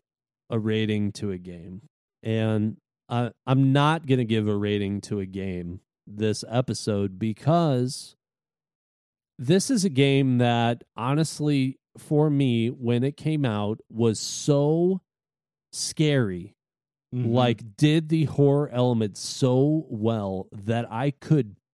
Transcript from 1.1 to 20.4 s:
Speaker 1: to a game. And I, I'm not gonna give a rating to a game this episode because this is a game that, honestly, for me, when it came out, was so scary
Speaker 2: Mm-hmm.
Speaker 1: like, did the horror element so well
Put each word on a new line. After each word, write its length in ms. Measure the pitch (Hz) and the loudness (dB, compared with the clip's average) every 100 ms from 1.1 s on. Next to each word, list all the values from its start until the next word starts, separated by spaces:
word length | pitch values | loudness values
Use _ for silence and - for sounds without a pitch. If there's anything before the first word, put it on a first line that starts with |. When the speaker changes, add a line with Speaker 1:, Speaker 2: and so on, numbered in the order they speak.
Speaker 1:
to 180 | - 101 | -4 -6
a 80 | 92 | -8
game. 440 | 90 87 90 92 - _ _ _ | -10 -16 -16 -18 -20 _ _ _
And 540 | 113 110 110 107 110 - _ _ - | -4 -2 0 0 -2 -6 _ _ -6
I, 240 | 120 120 - - | -4 -4 -6 0
I'm 260 | 131 135 | 4 4
not 340 | 139 147 160 151 | 4 2 0 0
gonna 180 | 127 | 0
give 220 | 113 110 107 | 2 0 0
a 100 | 101 | 0
rating 440 | 104 104 98 101 | 0 -2 -2 -6
to 180 | - 104 | -6 -6
a 60 | 95 | -6
game 540 | 95 95 90 87 90 - _ - | -8 -6 -6 -8 -12 -18 _ -18
this 380 | 104 107 104 - | -4 -2 -2 -2
episode 680 | 117 127 107 - 101 98 92 | -4 -2 -4 -4 -2 -4 -4
because 960 | 110 104 143 170 165 127 127 - - _ _ _ _ _ _ _ _ _ _ _ _ - | -6 -2 0 2 2 0 -2 -6 -16 _ _ _ _ _ _ _ _ _ _ _ _ -8
this 320 | 123 190 - | 0 2 2
is 160 | 247 180 | 0 2
a 40 | |
game 460 | 131 139 139 135 123 | 2 4 4 4 4
that, 480 | 120 117 117 120 - - | 2 2 0 -2 -8 -8
honestly, 840 | 123 147 156 - 151 143 131 - _ - | -2 0 -2 -2 0 0 0 -4 _ -20
for 320 | - 151 156 | -2 2 2
me, 400 | 143 135 117 113 | 2 2 2 0
when 340 | 143 120 120 | -2 0 0
it 140 | 135 - | 0 -4
came 280 | 151 156 131 | -4 -2 0
out, 340 | 104 104 113 _ | 0 -2 -6 _
was 300 | 113 117 101 | 0 0 0
so 800 | - - - 143 147 165 180 190 - _ _ _ _ _ _ | -6 -4 0 2 2 2 0 -2 -8 _ _ _ _ _ _
scary 800 | - - - 151 139 107 90 101 _ _ _ _ _ _ | -10 -8 -2 2 2 0 -4 -12 _ _ _ _ _ _
Speaker 2:
Mm-hmm. 140 | 123 117 | -4 0
Speaker 1:
like, 460 | 123 123 110 110 101 | 2 2 0 -6 0
did 320 | 151 160 156 | 2 2 0
the 160 | 160 | 0
horror 440 | 139 - 143 143 147 | 0 2 4 4 0
element 440 | 123 123 117 107 - | 0 2 2 -2 -4
so 720 | - - 131 127 147 156 - | -12 -2 2 4 2 0 -4
well 600 | 113 110 113 98 95 | -2 -2 0 -4 -6